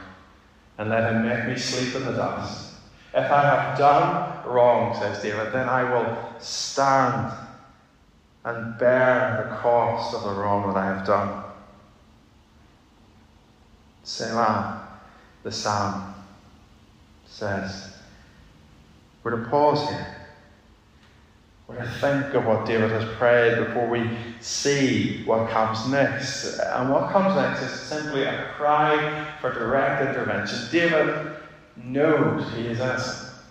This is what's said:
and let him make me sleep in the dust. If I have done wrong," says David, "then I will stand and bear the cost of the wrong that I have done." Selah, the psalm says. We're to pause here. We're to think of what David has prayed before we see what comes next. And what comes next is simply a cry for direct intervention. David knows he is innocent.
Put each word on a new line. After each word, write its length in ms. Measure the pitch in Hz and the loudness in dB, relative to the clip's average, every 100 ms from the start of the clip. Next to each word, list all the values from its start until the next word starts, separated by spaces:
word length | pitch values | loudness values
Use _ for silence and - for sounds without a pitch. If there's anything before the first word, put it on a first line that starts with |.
| - - - - _ _ _ - | -16 -20 -20 -20 _ _ _ -8
and 100 | 107 | -2
let 240 | 113 113 | 0 2
him 160 | 113 113 | 2 0
make 180 | 120 131 | 0 -2
me 100 | 127 | -4
sleep 380 | - 127 127 | -4 -2 -2
in 120 | - 117 | -4 -4
the 60 | |
dust. 600 | - 90 - 101 - - - - - - | -2 -2 -4 -8 -10 -14 -18 -20 -20 -4
If 180 | 127 120 | -2 2
I 120 | 143 | 4
have 360 | 143 127 - - | 4 4 0 4
done 680 | 143 143 - - - - - | 6 6 4 0 -4 -8 -2
wrong," 480 | 123 120 117 110 104 | 4 6 4 2 -2
says 240 | 104 104 | -4 -4
David, 300 | 107 104 107 | -4 -4 -4
"then 160 | 127 123 | -2 0
I 160 | 127 | 0
will 320 | 123 123 113 113 - - | 2 0 0 -4 -10 -14
stand 960 | - - - - 135 135 127 110 104 - - - - _ _ _ _ _ _ _ | -10 -8 -6 0 4 4 2 0 -4 -8 -14 -20 -20 _ _ _ _ _ _ _
and 340 | 117 117 113 113 | -8 -6 -8 0
bear 720 | 123 127 127 123 127 110 - | 4 6 4 4 2 0 -4
the 80 | - | -2
cost 580 | 123 120 113 113 107 | 2 4 4 0 -4
of 80 | 113 | -4
the 180 | 104 98 | -4 -2
wrong 320 | 101 101 101 | 0 0 0
that 60 | 98 | 0
I 80 | 95 | 0
have 200 | 95 101 | -2 0
done." 360 | 101 101 98 - - - - - _ _ _ _ _ _ _ - _ _ _ _ - _ _ _ _ _ _ _ _ | 2 0 -6 -12 -16 -20 -20 -20 _ _ _ _ _ _ _ -20 _ _ _ _ -20 _ _ _ _ _ _ _ _
Selah, 800 | - - 113 113 110 107 95 - - - - - - - | -14 -8 -4 0 2 0 -2 -8 -14 -20 -20 -20 -20 -14
the 60 | 107 | -10
psalm 640 | 104 107 104 101 95 92 - - - - - - - - - - - - | -4 -2 0 0 -4 -8 -14 -20 -20 -20 -20 -20 -20 -20 -20 -20 -20 -20
says. 720 | - 107 98 95 95 - - - - - - - - - - - - _ _ | -8 -4 -4 -6 -8 -14 -20 -20 -20 -20 -20 -20 -20 -20 -20 -20 -20 _ _
We're 200 | 113 117 | -6 -4
to 60 | 113 | 0
pause 400 | 147 147 - - | 4 4 4 0
here. 180 | - - - - - - - _ - _ _ - - _ _ _ _ - | -4 -8 -14 -20 -20 -20 -20 _ -20 _ _ -20 -20 _ _ _ _ -16
We're 160 | 120 | -12
to 80 | 120 117 | -10 -2
think 340 | 139 139 - | 0 0 0
of 100 | 123 113 | 0 2
what 200 | 107 - | 2 2
David 260 | 113 110 | 2 2
has 120 | 113 110 - | 0 -4 0
prayed 480 | 123 120 117 110 110 | 4 6 6 4 0
before 220 | 120 117 | -2 0
we 200 | 120 113 113 - - | 0 -2 -4 -8 -12
see 840 | - - 143 139 131 107 101 101 | -8 -2 0 2 2 2 0 -2
what 260 | - 113 113 | 0 0 2
comes 380 | 110 110 110 120 | 2 0 0 0
next. 720 | 139 135 - - - - - | 2 2 0 -6 -6 -6 -4
And 300 | - - 127 | -2 0 2
what 200 | 147 185 | 2 2
comes 240 | 202 190 | 2 4
next 280 | 147 127 131 | 2 2 -2
is 180 | 127 - | -4 -8
simply 420 | - 151 151 139 | -8 -6 -4 -2
a 240 | 131 - - - | -2 -2 -6 -2
cry 720 | 147 147 151 151 151 151 151 - | 2 4 4 2 0 -4 -8 -6
for 120 | 127 | -6
direct 560 | 120 117 135 - - 131 | -2 0 2 2 0 0
intervention. 500 | 127 107 101 101 120 - | -2 -2 -2 -4 -6 -2
David 680 | 165 170 160 151 - - - - - - - | 2 4 4 2 0 -6 -10 -16 -20 -20 -16
knows 720 | 123 135 156 147 123 117 - | -6 2 4 4 2 0 -4
he 140 | 117 117 | -4 -4
is 100 | 117 | -2
innocent. 540 | 127 123 - - - - - | -2 -2 -4 -8 -12 -18 -20